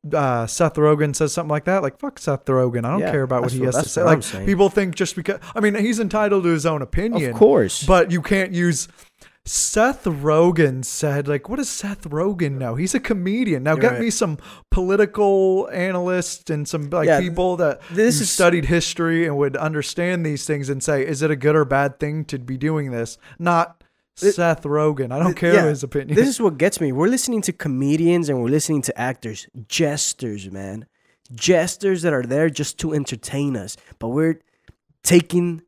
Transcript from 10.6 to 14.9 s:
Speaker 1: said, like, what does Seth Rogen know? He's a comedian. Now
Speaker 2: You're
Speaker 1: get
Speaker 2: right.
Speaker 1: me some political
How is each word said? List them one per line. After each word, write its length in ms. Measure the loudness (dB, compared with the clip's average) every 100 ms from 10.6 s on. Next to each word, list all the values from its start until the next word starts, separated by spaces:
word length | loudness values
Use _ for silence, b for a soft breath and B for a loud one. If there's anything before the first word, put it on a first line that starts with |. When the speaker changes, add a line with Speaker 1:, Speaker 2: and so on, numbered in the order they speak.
| 2 0
Speaker 1:
said, 420 | -8 -4 -2 -2 -2
like, 220 | -4 -4
what 80 | -6
does 140 | -6
Seth 320 | -6 -8 -8 -8
Rogen 480 | -4 -2 -2 -4 -2
know? 160 | -6
He's 200 | -4 -2
a 60 | -4
comedian. 640 | -2 -4 -2 -2 0 0
Now 80 | 0
Speaker 2:
You're 80 | 2
Speaker 1:
get 120 | 2
Speaker 2:
right. 80 | 2
Speaker 1:
me 80 | -4
some 260 | -2 -2 -4 B B _
political 960 | 0 2